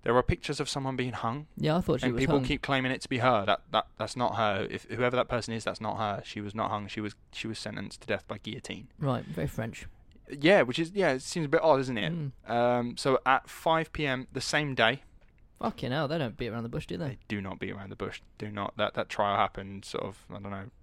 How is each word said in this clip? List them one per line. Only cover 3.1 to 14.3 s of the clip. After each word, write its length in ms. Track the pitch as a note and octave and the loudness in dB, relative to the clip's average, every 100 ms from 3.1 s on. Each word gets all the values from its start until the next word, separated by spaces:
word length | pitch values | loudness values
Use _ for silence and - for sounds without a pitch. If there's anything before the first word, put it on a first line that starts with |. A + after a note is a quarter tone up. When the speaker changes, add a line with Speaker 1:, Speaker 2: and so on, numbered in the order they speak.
| C3 | 2
Speaker 1:
her. 280 | B2 A#2 G2 | 4 4 4
That, 180 | G2 - | 2 2
that, 160 | G#2 - - | 0 0 -6
that's 180 | A2 - | -6 0
not 200 | B2 A2 | 0 2
her. 280 | G#2+ G2 - | 2 2 -2
If 140 | - - | -6 -8
whoever 320 | A2 B2 B2 | 0 2 2
that 100 | - | 0
person 260 | B2 A2 | -2 -2
is, 120 | A2+ G#2 | -4 -4
that's 160 | G2+ | -4
not 160 | A2 G2+ | -6 -2
her. 240 | G#2 G2 | -2 -4
She 160 | - G#2 | -6 -8
was 160 | G#2 A2 | -8 -4
not 140 | G2 | -2
hung. 160 | G#2 G2+ | -4 -6
She 140 | - | -6
was, 140 | G#2 - - | -8 -10 -18
she 140 | - A2+ | -10 -8
was 120 | G#2+ | -6
sentenced 420 | G#2+ G#2 G2 - | -8 -8 -10 -12
to 60 | - | -4
death 180 | G2+ - | -4 -4
by 120 | G#2 | -10
guillotine. 500 | - - - F2+ B2 - | -8 -10 -10 -12 -12 -4
Speaker 2:
Right, 280 | C#3+ A#2+ - | -2 -2 -4
very 220 | D#3+ C#3+ | -6 -4
French. 400 | - A2+ - - - - - - | -4 -6 -8 -14 -18 -20 -20 -16
Speaker 1:
Yeah, 320 | C#3+ D3+ G3+ | 2 6 8
which 180 | B2 B2+ | 6 2
is, 120 | E3 | -2
yeah, 180 | G3+ F3 | 2 2
it 100 | C3 | 2
seems 240 | - F3+ D3 | -2 -2 2
a 40 | |
bit 120 | D#3 | 4
odd, 200 | D#3+ C3+ | 6 6
isn't 160 | C3 A#2 | 4 -2
it? 160 | B2+ | -2
Speaker 2:
Mm. 360 | E3+ C#3+ - - | -2 -6 -8 -2
Speaker 1:
Um, 480 | A#2+ A#2+ B2 A#2+ A#2 | 2 4 2 0 -2
so 220 | C#3+ - - | 2 4 6
at 240 | C3 - | 4 2
five 420 | - E3+ D#3+ D#3+ | -4 2 2 0
P 140 | - D3 | -4 -2
M 200 | B2+ C3 | -2 -4